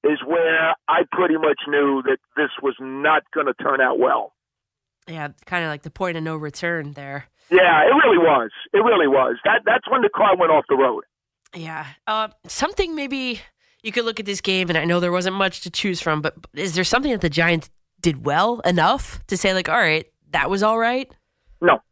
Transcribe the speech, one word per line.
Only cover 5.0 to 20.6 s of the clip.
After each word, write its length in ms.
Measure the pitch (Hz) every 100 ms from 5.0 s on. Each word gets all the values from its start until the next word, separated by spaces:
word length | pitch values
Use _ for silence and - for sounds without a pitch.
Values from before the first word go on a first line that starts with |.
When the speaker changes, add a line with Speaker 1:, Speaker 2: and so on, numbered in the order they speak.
| -
Speaker 2:
Yeah, 200 | 165 147 - -
kinda 220 | 180 160
like 140 | 147
the 80 | 156
point 260 | - 185 165
of 60 |
no 140 | 160 160
return 560 | 151 - 170 170 147
there. 340 | 143 139 139 - _ _
Speaker 1:
Yeah, 320 | 180 180 156
it 100 | - 151
really 140 | 508 349
was. 320 | 165 139 113 - -
It 60 | 202
really 300 | 220 208 143
was. 280 | 135 127 -
That, 180 | 196 226 214
that's 220 | 240 -
when 120 | 262
the 60 | 208
car 280 | - 208 185
went 160 | 170
off 120 | 156 -
the 80 | 135
road. 280 | 131 107 - _ _ _ _
Speaker 2:
Yeah. 320 | 170 160 156 147 - -
Uh, 220 | 214 214 _ 175
something 480 | - 311 403 370
maybe 460 | 311 277 269 254 226 - _ _ _
you 100 | 220
could 120 | 240 226
look 120 | 220
at 40 | 202
this 140 | 196
game, 280 | - 190 180
and 80 | 165
I 60 |
know 160 | 165 175
there 120 | 175
wasn't 240 | 180 180 196
much 240 | 190 -
to 80 | 180
choose 300 | - 208 175
from, 220 | - 151
but 120 | 151 - -
is 200 | 143 190 160
there 80 |
something 260 | 180 240 277
that 80 | 220
the 80 | 170
Giants 400 | 147 170 170 - _ _ _
did 240 | 170 135
well 360 | 113 147 214 240
enough 600 | - 180 165 269 - - -
to 100 | 185
say, 160 | 196
like, 160 | 185 180
"All 80 | 196
right, 300 | 180 156 - _ _
that 180 | 160 139
was 140 | 196